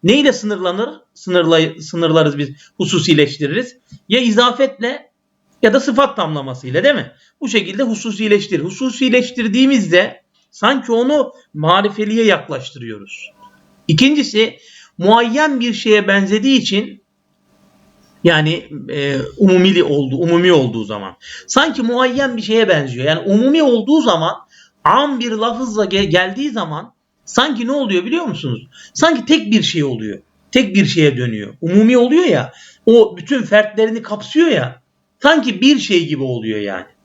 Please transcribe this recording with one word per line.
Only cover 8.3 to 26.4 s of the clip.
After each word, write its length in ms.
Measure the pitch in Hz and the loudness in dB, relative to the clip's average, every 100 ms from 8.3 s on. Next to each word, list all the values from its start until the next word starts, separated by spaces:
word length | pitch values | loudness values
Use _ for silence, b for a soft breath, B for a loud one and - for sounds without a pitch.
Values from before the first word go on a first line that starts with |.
| 202 196 170 | 0 0 -6
Hususileştirdiğimizde 1600 | 156 190 262 - 254 247 247 - 226 208 262 269 175 175 208 - _ _ _ | -6 -6 -8 -2 0 0 0 -4 -2 2 2 2 2 2 0 -6 _ _ _
sanki 420 | - 208 269 - | -4 0 0 -2
onu 400 | 226 247 294 254 B B | -2 2 0 -2 B B
marifeliğe 720 | 151 156 185 208 202 208 220 | -6 0 2 0 -2 -4 0
yaklaştırıyoruz. 1040 | 226 170 - 139 127 135 117 107 98 - - _ - _ _ _ - | 2 2 -2 -12 -12 -14 -14 -14 -16 -20 -20 _ -20 _ _ _ -2
İkincisi 680 | 156 262 294 262 208 220 - b b b _ | 2 4 2 -2 0 -2 -4 b b b _
muayyen 600 | 180 226 233 247 311 269 | 2 4 2 0 0 0
bir 120 | 240 | -4
şeye 360 | 226 233 208 196 | -4 2 2 2
benzediği 520 | 196 196 214 262 269 | 0 0 0 2 2
için 420 | 226 196 240 - _ _ _ _ _ _ _ _ _ _ _ _ | 0 -4 -4 -12 _ _ _ _ _ _ _ _ _ _ _ _
yani, 440 | 170 156 156 170 - 151 - | 0 2 0 -4 -8 -18 -10
e, 280 | 147 143 135 - - | -6 -4 -4 -6 2
umumili 460 | 196 185 185 180 | 4 6 4 4
oldu, 320 | 170 143 135 135 | 2 0 -2 -2
umumi 360 | 170 170 180 | 0 2 4
olduğu 320 | 170 127 113 | 2 2 -4
zaman. 320 | 104 104 95 - B B B | -8 -10 -10 -16 B B B
Sanki 360 | - 311 269 | 0 0 -2
muayyen 540 | 233 240 254 247 277 233 | -2 0 0 0 -4 -4
bir 60 | |
şeye 260 | 202 220 214 | -2 0 2
benziyor. 360 | 165 135 120 135 | 2 0 -4 -2
Yani 140 | 165 | -2
umumi 420 | 196 202 254 311 | 0 2 2 2
olduğu 380 | 294 233 202 311 | 2 2 2 2
zaman, 320 | 240 175 165 208 _ b b _ | 2 0 -2 -6 _ b b _
am 360 | 147 220 294 262 | 2 2 2 -2
bir 120 | 240 | -4
lafızla 520 | 220 226 226 254 214 | -2 -4 -4 -6 -2
ge-, 200 | 202 196 | -2 0
geldiği 460 | 196 170 185 196 | 2 0 0 -4